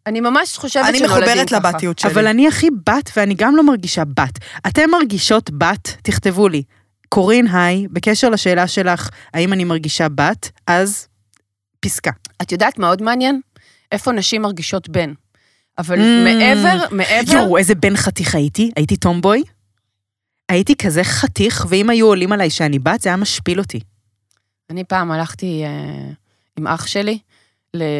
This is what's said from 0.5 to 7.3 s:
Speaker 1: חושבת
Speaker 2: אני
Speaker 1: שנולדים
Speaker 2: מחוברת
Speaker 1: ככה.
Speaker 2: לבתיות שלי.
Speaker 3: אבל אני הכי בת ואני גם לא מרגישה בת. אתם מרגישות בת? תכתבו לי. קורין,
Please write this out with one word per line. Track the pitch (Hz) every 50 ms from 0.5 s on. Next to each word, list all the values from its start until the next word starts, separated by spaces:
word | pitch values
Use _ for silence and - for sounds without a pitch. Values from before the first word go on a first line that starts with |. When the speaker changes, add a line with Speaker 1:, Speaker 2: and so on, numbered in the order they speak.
| -
Speaker 1:
חושבת | - - 254 - 269 262 220
Speaker 2:
אני | 233 269
Speaker 1:
שנולדים | - 240 190 185 185
Speaker 2:
מחוברת | 233 240 - 262 -
Speaker 1:
ככה. | 247 202 185 175
Speaker 2:
לבתיות | 170 160 180 175 170 -
שלי. | - 202
Speaker 3:
אבל | 160 214 214
אני | 220 220 240 285
הכי | 311 - - 311 330 277 196 - 214
בת | 226 285 277 - -
ואני | 214 202 202 196
גם | 170 214 247 285
לא | 320 302
מרגישה | 285 262 202 175 170 - 170 160
בת. | 147 131 160 143 123 - - - - - - -
אתם | 196 - 302 311 320
מרגישות | 349 349 302 220 202 170 - - 220 220 - - 147
בת? | 143 170 170 202 - - - - -
תכתבו | - - 190 - - 196 175 190 208 190
לי. | 160 143 135 _ _ _ _ _ _ _ _ -
קורין, | - 208 185 196